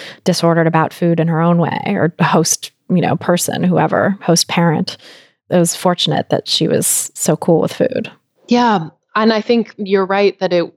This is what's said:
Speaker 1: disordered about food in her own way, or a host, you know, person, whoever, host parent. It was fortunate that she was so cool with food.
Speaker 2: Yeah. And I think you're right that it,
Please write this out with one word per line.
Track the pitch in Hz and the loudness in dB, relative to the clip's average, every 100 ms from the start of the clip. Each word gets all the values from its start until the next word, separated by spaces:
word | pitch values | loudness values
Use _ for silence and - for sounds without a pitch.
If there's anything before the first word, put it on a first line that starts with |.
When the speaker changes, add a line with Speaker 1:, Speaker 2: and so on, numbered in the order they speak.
| - - - | -20 -6 -4
Speaker 1:
disordered | 175 170 170 165 | 0 2 2 2
about | 165 156 | 2 0
food | - 175 165 | 0 0 2
in | 165 | 0
her | 160 | 2
own | 170 170 | 2 2
way, | 165 - - | 0 -2 -4
or | 202 165 - | 0 0 0
a | |
host, | 165 - 160 - - _ - | 0 2 0 -4 -10 _ -2
you | 180 | 0
know, | 95 156 | 0 -2
person, | - 175 - - | 0 -2 -2 -2
whoever, | 180 160 156 92 165 196 | 0 2 2 0 0 -2
host | - 165 - | 0 0 0
parent. | - 170 151 190 - - - - _ - | 0 0 0 -4 -10 -20 -20 -20 _ -2
It | 180 | 0
was | 170 - | 0 0
fortunate | 185 175 - 151 - | -2 -2 -2 -2 -2
that | - - | -4 -2
she | - 165 | -2 0
was | - 175 - - | 0 0 -2 -6
so | - - 156 | -4 -2 0
cool | - 160 | 2 0
with | - | 0
food. | - - - - - _ _ - | -2 -2 -2 -8 -12 _ _ -2
Speaker 2:
Yeah. | 240 240 196 156 - _ 214 | 0 2 0 -2 -14 _ 0
And | 220 | 2
I | 220 | 2
think | 208 233 214 - | 0 0 -2 -8
you're | 196 196 185 | -2 0 2
right | 196 202 - | 2 2 0
that | 185 | 0
it, | 175 - | 0 -2